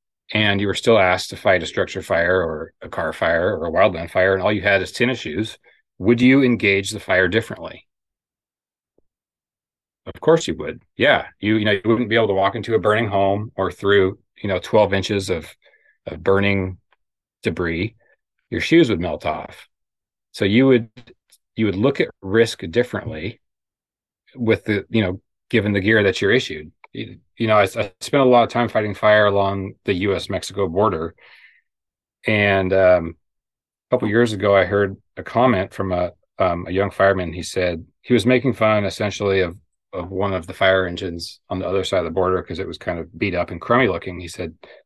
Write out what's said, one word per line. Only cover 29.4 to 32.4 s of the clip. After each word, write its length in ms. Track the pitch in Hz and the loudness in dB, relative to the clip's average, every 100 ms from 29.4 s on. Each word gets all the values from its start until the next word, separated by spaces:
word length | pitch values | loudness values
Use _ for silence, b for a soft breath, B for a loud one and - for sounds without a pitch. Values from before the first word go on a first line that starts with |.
| 98 98 95 - | 0 -2 -8 -8
the 100 | - | -4
U 200 | 92 101 | -2 0
S 160 | 90 - | -2 -2
Mexico 380 | 95 - 98 95 | -8 -6 -4 -2
border. 460 | 87 107 82 82 - b b b b b _ _ _ _ _ - | 2 0 0 -6 -12 b b b b b _ _ _ _ _ -2
And, 460 | 107 | 0